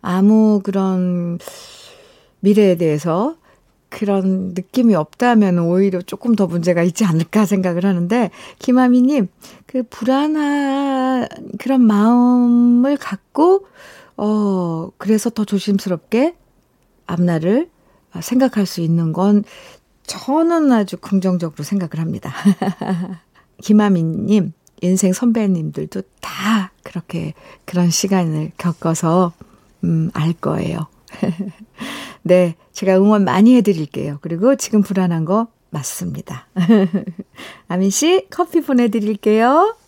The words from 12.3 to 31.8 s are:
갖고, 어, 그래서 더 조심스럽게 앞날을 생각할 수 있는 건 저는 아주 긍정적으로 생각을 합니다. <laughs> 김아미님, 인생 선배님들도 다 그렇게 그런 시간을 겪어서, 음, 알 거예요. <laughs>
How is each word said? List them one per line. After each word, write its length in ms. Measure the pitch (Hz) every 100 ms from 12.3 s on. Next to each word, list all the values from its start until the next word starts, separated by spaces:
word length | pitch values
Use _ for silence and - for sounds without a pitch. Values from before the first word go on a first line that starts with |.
| 247 240 240 240 240 262 285
갖고, 680 | - 196 _ - 330 392 392 _ - - - -
어, 760 | 208 214 202 190 175 160 165 _
그래서 320 | 196 220 233
더 120 | 226
조심스럽게 920 | 208 202 196 196 - 175 _ 220 302 339 _ _ _ _ _ _ -
앞날을 640 | 170 175 165 165 233 349 _ _ _ _ 175
생각할 440 | - 247 262 214 190
수 160 | -
있는 300 | 165 170 165
건 320 | 160 196 208 202 - - - _ _
저는 680 | - - - 294 330 339 294
아주 260 | 233 196 180
긍정적으로 680 | - 190 185 180 165 -
생각을 360 | 147 202 175 156
합니다. 340 | 160 104 - - 208 190 196 175 - 180
<laughs> 640 | 180 180 _ _ _ _
김아미님, 920 | - 214 208 185 165 165 208 208 160 - _ _
인생 320 | 175 185 190
선배님들도 880 | 185 247 226 208 180 156 147 156 190 - _
다 500 | - - 196 220 190 _
그렇게 500 | - 175 - 170 156 - - - -
그런 240 | 180 175
시간을 640 | 165 190 190 165 156 156 -
겪어서, 760 | 180 160 165 165 165 175 175 - - _ _ _
음, 280 | 175 165 160
알 200 | - 156
거예요. 540 | 165 - 156 170 170 156 _ _
<laughs> 1160 | - 190 165 196 - 220 _